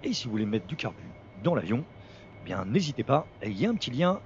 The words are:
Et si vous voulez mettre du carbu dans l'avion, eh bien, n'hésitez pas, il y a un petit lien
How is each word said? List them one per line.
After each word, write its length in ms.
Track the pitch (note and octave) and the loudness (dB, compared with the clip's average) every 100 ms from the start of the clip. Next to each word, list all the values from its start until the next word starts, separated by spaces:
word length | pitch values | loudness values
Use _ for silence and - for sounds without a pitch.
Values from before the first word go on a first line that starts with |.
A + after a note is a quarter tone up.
Et 100 | - | -2
si 120 | A#3+ B2 | -2 0
vous 60 | |
voulez 160 | G#2+ G#2+ | 0 2
mettre 180 | G#2+ - | 0 -2
du 100 | D#3 | -4
carbu 280 | - - - - - - | -4 -6 -14 -16 -18 -2
dans 100 | A2 | 2
l'avion, 320 | D#3 E2+ A#2 E3 - - - - - | 2 2 0 -2 -12 -18 -20 -18 -16
eh 40 | - | -6
bien, 200 | F#2 F#2+ | -4 2
n'hésitez 380 | A#2+ D#3+ C#3 | 2 2 -2
pas, 240 | A#2 C#3+ - - G#2+ | 2 2 2 -6 -4
il 140 | G2 | 0
y 80 | G3 | 2
a 20 | |
un 60 | A#3 | 2
petit 160 | - | -2
lien 280 | B2 F3 F#3+ | 2 4 2